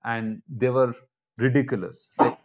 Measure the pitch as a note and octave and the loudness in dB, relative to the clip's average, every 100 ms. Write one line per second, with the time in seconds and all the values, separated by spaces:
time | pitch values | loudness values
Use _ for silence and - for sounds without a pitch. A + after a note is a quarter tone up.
0 | A2+ A2+ A2 A2 - B2 B2+ B2+ B2+ A2+ | -8 -6 -6 -8 -10 -2 0 2 0 -2
1 | _ _ _ - B2+ C3+ C3+ A2 F2+ - | _ _ _ -2 2 2 0 -4 -6 -14
2 | _ - - - | _ 0 0 0